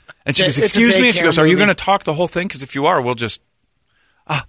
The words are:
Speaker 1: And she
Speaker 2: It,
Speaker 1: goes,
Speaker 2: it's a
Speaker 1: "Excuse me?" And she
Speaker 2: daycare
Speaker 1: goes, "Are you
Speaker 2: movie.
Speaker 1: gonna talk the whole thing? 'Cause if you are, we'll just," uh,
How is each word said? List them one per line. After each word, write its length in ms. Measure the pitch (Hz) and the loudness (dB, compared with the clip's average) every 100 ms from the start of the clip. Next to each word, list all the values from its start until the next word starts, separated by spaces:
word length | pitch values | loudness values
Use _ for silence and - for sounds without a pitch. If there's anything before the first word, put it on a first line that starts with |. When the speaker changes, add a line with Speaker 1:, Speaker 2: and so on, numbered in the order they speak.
| - - - | -20 -14 -4
Speaker 1:
And 100 | 131 | 0
she 60 | |
Speaker 2:
It, 40 | 185 | 0
Speaker 1:
goes, 100 | 131 | 0
Speaker 2:
it's 0 | |
a 60 | |
Speaker 1:
"Excuse 340 | 220 208 233 190 | 0 2 4 4
me?" 60 | 247 | 2
And 60 | 175 | 2
she 60 | |
Speaker 2:
daycare 40 | 170 | 2
Speaker 1:
goes, 120 | 165 | 2
"Are 80 | 156 | 4
you 60 | |
Speaker 2:
movie. 60 | 180 202 | 4 2
Speaker 1:
gonna 100 | 180 | 0
talk 300 | - 196 - | 0 -2 -2
the 80 | 151 | -4
whole 120 | 175 | -4
thing? 220 | 175 185 | -4 -8
'Cause 140 | 131 | -8
if 100 | 135 | -10
you 140 | 135 151 | -4 0
are, 120 | 170 | 0
we'll 140 | 123 | -2
just," 260 | 120 113 - _ _ _ _ _ _ _ _ - | -4 -6 -10 _ _ _ _ _ _ _ _ -8
uh, 160 | 147 | -8